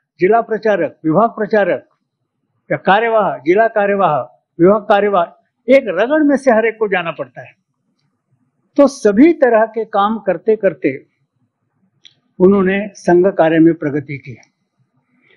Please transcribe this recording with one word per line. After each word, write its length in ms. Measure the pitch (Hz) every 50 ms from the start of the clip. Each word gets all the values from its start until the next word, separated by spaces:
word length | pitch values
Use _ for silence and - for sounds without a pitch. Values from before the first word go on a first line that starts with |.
| _ _ _ -
जिला 200 | 170 190 220 233
प्रचारक, 600 | 226 226 220 202 - 220 202 180 156 131 - _ -
विभाग 260 | 156 151 185 226 233
प्रचारक 580 | 226 220 214 - 220 208 196 175 147 123 - _ _ _ _ _ _ _ _ _ _ _ _ _ _ _ _ - 151
या 40 |
कार्यवाह, 600 | 139 - 180 190 214 233 226 226 220 196 165 139
जिला 320 | 135 131 156 180 208 226 214
कार्यवाह, 520 | - 208 202 202 202 196 190 160 147 135 123 - _ _ _ _ _ -
विभाग 220 | 165 185 208 220 196
कार्यवाह, 420 | - 208 202 202 208 202 180 170 - - _ _ _ _ _ _ 233 262
एक 80 | 277 240 208
रगड़ 340 | 165 180 220 254 302 311 302
में 140 | 285 277
से 140 | 262 - 262
हर 160 | 220 220 220
एक 100 | 226 220 -
को 100 | 226 202
जाना 220 | 190 180 170 165
पड़ता 300 | 156 - 139 123 _ 143
है। 240 | 127 - _ _ _ _ _ _ _ _ _ _ _ _ _ _ _ _ _ _ _ _ _ _ _ _ -
तो 100 | - 277
सभी 460 | 262 - - - 208 202 208 285 349 320
तरह 340 | 320 277 240 233 214 226
के 180 | 220 220 233 214
काम 340 | - - 196 196 214 226 208
करते 380 | - 190 175 160 - 220 214
करते 500 | 214 202 185 156 147 - 139 131 139 - _ _ _ _ _ _ _ _ _ _ _ _ _ _ _ _ _ _ _ _ - _ _ _ _ _ -
उन्होंने 500 | 180 190 202 202 190 185 196 196 208 208
संघ 380 | - - - 185 175 175 180
कार्य 320 | 196 175 - 160 160 165 160
में 160 | 160 165 160
प्रगति 440 | 160 151 147 131 151 - 147 143 131
की। 180 | _ 139 113 - _ _ _ _ _ _ _ _ _ _ _ _ _ _ _ _ _ _ _